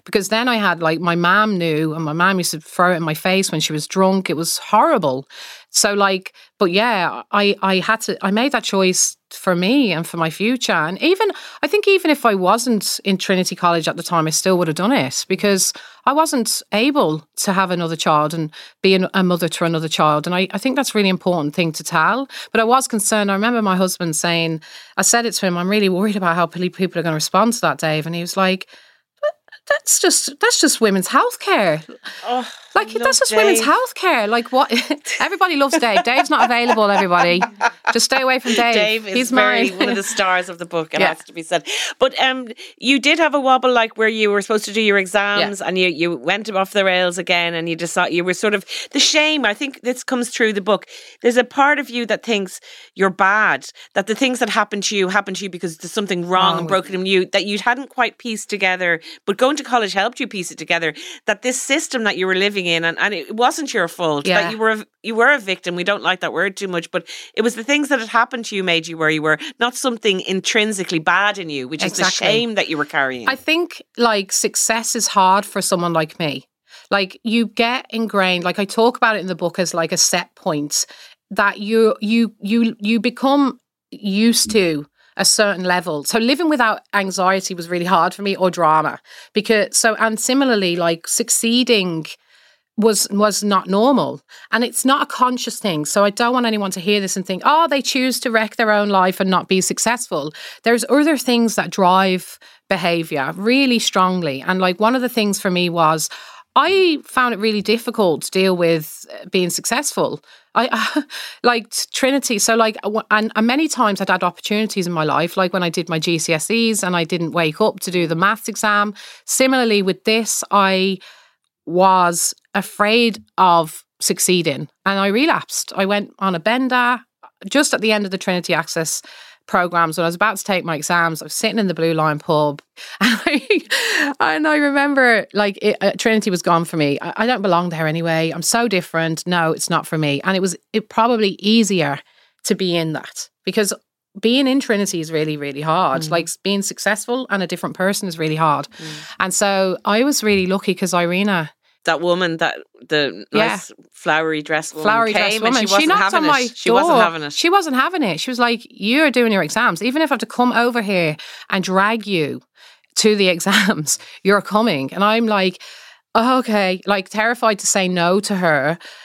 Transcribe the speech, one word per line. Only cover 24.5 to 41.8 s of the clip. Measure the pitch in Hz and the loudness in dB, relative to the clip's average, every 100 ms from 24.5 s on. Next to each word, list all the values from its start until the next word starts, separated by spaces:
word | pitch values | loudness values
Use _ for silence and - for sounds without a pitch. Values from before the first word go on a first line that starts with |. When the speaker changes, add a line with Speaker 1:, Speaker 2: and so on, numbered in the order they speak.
| 160 - - - - | -4 -8 -20 -10 -2
Speaker 1:
I | |
said | 196 233 233 | 0 2 0
it | |
to | - 196 | -2 -2
him, | 175 | 0
"I'm | 180 | 0
really | 214 196 | 2 2
worried | 180 214 202 | 2 0 0
about | 185 165 | 0 0
how | 170 | 0
pe-, | 170 180 | -2 -6
people | 175 185 175 | -2 -4 -2
are | |
gonna | 165 156 | -2 -2
respond | - 180 220 | 0 2 2
to | 226 | 2
that, | 165 143 | -2 -2
Dave." | 160 156 156 | -2 -2 -4
And | |
he | 170 | -6
was | 175 - | -6 0
like, | 190 185 - - - _ _ _ 587 - _ - - | 0 0 -6 -20 -20 _ _ _ -6 -6 _ -10 -2
"That's | 571 - - | -2 0 2
just, | 370 - - 285 | 2 2 -2 0
that's | 466 480 | 0 2
just | 320 - | 2 2
women's | 220 196 180 | 2 2 2
healthcare." | 269 466 - - 359 196 156 160 - - - 214 | 2 0 -2 0 2 2 0 -4 -20 -18 -12 -4
Speaker 2:
Oh, | 247 240 - - - | -4 -4 -12 -4 -2
Speaker 1:
Like, | 403 | -2
Speaker 2:
I | |
Speaker 1:
that's | 226 240 | 0 0
Speaker 2:
love | 523 | 2
Speaker 1:
just | 523 427 | 2 4
women's | 427 339 | 4 4
Speaker 2:
Dave. | 226 | 4
Speaker 1:
healthcare. | 339 508 - 381 277 208 | 2 0 -2 0 0 2
Like, | 233 240 | 0 0
what? | 254 262 233 - 294 - | 2 2 0 -2 -4 -6
<laughs> | - | -2
Everybody | 294 359 370 302 | -2 2 2 2
loves | 277 320 | 2 2
Dave. | - 202 | 2 2
Dave's | 339 254 339 | 2 2 2
not | 294 226 | 2 2
available, | 240 240 226 208 | 2 2 2 4
everybody. | 202 196 175 175 175 180 - 233 - - | 2 2 4 4 2 0 -2 -4 -2 -2
Just | 233 226 | 0 2
stay | 269 | 0
away | 262 254 | 2 0
from | 247 226 | 0 0
Dave. | 240 | 2
Speaker 2:
Dave | 226 214 220 214 | 2 2 -2 -2
is | |
Speaker 1:
He's | 214 254 | -2 0
Speaker 2:
very | 254 - 240 233 | 2 2 2 0
Speaker 1:
mine. | 180 | 0
Speaker 2:
one | 262 | -2
of | 233 | -2
the | |
stars | 190 - 190 180 180 | -4 -2 0 0 -2
of | 170 | -8
the | 175 | -6
book, | 170 156 | -6 -4
it | - | 0
Speaker 1:
Yeah. | 185 | 0
Speaker 2:
has | 160 - | -2 -10
to | |
be | 170 | -16
said. | 160 170 - 427 | -4 -4 -4 -6